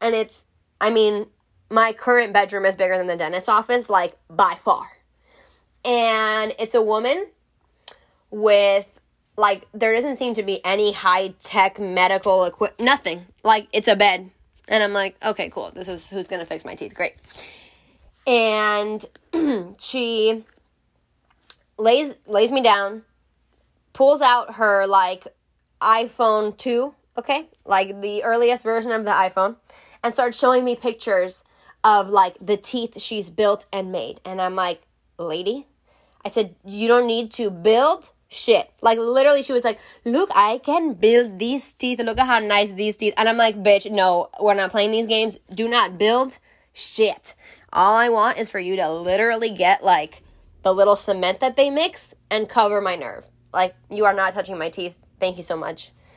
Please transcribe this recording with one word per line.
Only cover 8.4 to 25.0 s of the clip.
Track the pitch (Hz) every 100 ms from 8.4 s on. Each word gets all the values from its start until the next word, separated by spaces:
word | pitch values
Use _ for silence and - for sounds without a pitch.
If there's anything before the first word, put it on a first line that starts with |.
| 214 202 202 196 196 _ _ _ _ -
like, | 208 196 -
there | 214 220
doesn't | 226 285 254
seem | 247
to | 220
be | 196 196
any | 180 196 208
high-tech | 202 185 185 190 - - 214 190 -
medical | 196 180 180 190 202 185
equi-, | 175 - 202 -
nothing. | 240 277 185 170 180 _
Like, | 220 220 208
it's | 214 214
a | 196
bed. | 202 180 185 _ _ _ -
And | 214
I'm | 202
like, | 202 196 -
"Okay, | 220 202 165
cool. | 175 104
This | - 185
is | 175 -
who's | 196 185
gonna | 180 165
fix | 160
my | -
teeth. | 180 -
Great." | - 175 - - - - - - _ _ _ _ _ -
And | 240 220 214 214 208 208 214 - - _
<clears throat> | 330 311 220 175 202
she | - 262 233 226 220 220 - _ _ _ _ _ _ _ _ _ - - _ -
lays, | 220 254 294 - -
lays | 208 226
me | 269
down, | 240 202 196 220 - _ _ _ _ _ _ _ _
pulls | - 269 294
out | 269 247 226
her, | 220 214 196 196
like, | 190